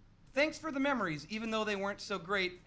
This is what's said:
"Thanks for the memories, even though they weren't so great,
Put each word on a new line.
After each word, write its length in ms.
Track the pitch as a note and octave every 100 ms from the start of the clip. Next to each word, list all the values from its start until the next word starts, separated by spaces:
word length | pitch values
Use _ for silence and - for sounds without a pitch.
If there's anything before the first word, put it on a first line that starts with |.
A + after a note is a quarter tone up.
| - - -
"Thanks 240 | C4+ D#4 D4+
for 100 | D#4
the 100 | C#4
memories, 440 | C#4 B3+ F#3 D3+ -
even 200 | G#3+ A3+
though 140 | A3
they 140 | G#3+ G3+
weren't 240 | G3 G3+
so 180 | - G3
great, 400 | E3 G3+ F3+ F3+